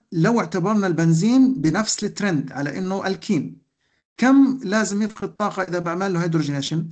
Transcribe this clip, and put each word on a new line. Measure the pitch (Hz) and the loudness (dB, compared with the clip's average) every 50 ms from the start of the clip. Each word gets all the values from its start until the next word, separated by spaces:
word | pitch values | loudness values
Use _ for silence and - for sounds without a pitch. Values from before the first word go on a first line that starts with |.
| _ - | _ -6
لو | - 170 160 202 240 233 | -2 2 2 2 2 2
اعتبرنا | 185 165 - 190 170 202 220 208 196 185 | 0 -2 -2 -2 0 0 0 2 2 0
البنزين | 175 160 165 165 165 160 185 220 247 269 262 254 - 160 | 0 2 4 4 4 4 4 4 4 6 4 4 4 2
بنفس | 143 156 160 196 220 214 - - 214 | 0 0 0 0 -2 -2 -4 -4 -6
الترند | 202 - - 196 202 180 143 - 139 | -8 -6 -4 -4 -2 -2 -2 -4 -6
على | - 131 143 147 - 190 | -8 -8 -8 -6 -6 -6
إنه | 190 185 190 196 - 190 | -6 -4 -4 -4 -4 -4
الكين، | 190 - - - 214 151 - - - - _ _ _ _ _ _ _ _ _ _ _ - | -6 -6 -4 -2 -2 -2 -2 -4 -10 -16 _ _ _ _ _ _ _ _ _ _ _ 0
كم | 240 254 269 277 269 - - - - | 4 6 6 6 6 6 4 -2 -2
لازم | 190 196 220 214 185 202 202 | -2 0 0 0 0 -2 -2
يفقد | 220 208 - - - 180 165 | -4 -4 -6 -6 -10 -8 -6
طاقة | - 208 202 - - 185 | -4 -6 -4 -4 -4 -6
إذا | 185 170 180 | -4 -4 -4
بعمل | 170 170 165 180 190 196 190 | -4 -4 -4 -4 -2 -2 -2
له | 170 170 | -2 0
hydrogenation؟ | 175 160 165 151 139 143 139 139 - 156 165 165 165 | 0 0 0 0 -2 -4 -4 -4 -4 -4 -4 -4 -6